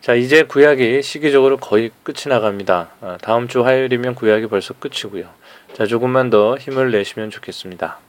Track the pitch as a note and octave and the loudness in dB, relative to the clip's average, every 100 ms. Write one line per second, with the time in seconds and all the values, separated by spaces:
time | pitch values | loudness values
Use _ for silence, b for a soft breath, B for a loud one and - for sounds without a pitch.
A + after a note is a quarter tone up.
0 | - A#2+ B2 D3+ D3 C#3+ D3 C#3 A#2+ C3 | 2 0 4 4 4 4 4 6 2 0
1 | C#3 D3+ D3+ C#3 C3+ C3+ - G#2 A2+ _ | -2 -4 2 4 4 2 0 0 -2 _
2 | - D3 - B2+ G#2+ G2+ F#2+ F2+ E2+ - | -14 -12 -2 0 0 -4 -2 -2 -2 -12
3 | G2+ F2+ - A#2 A#2+ B2+ B2 C3 C3 B2 | -14 -12 -2 -2 0 -2 2 2 0 -2
4 | B2 B2 A2 G#2+ A2 G#2 - - C#3+ - | -4 -2 2 2 0 -4 -4 -12 -10 -10
5 | G#2 G2 F#2 _ B B B - G#2+ A#2 | -10 -12 -14 _ B B B -6 -2 -2
6 | B2+ B2+ B2+ A2 G#2 C3+ C3 C3 C3 A2 | 0 0 2 4 4 0 -4 -2 0 0
7 | G2+ - G#2+ - - F#2 F#2 F2+ F2 - | -2 -8 -10 -12 -16 -16 -16 -10 -10 -10